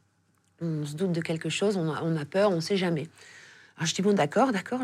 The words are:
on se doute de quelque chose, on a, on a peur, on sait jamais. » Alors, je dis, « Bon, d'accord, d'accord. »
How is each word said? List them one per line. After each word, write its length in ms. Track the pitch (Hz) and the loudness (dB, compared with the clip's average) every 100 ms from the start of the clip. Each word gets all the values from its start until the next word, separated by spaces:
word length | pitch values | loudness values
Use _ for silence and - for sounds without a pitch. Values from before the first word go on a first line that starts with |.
| _ _ _ _ _ - | _ _ _ _ _ -8
on 240 | 165 151 | -4 -4
se 100 | 147 | -4
doute 180 | 151 190 | -2 0
de 80 | 170 | 0
quelque 280 | 165 165 160 | -2 -4 -2
chose, 280 | 160 202 190 | 0 0 2
on 160 | 160 | 0
a, 100 | 123 | 0
on 140 | 160 160 | 0 -2
a 80 | |
peur, 260 | 143 190 208 | -2 2 2
on 100 | 165 | 2
sait 160 | 165 196 | 0 0
jamais. » 320 | 180 156 156 - - - - - - - | 0 -2 -4 -14 -20 -20 -20 -20 -18 -6
Alors, 100 | 165 | -4
je 80 | |
dis, « 80 | - | 0
Bon, 100 | 196 | 2
d'accord, 380 | 196 147 202 269 | 4 2 2 2
d'accord. » 300 | 196 - 254 | 2 -4 -4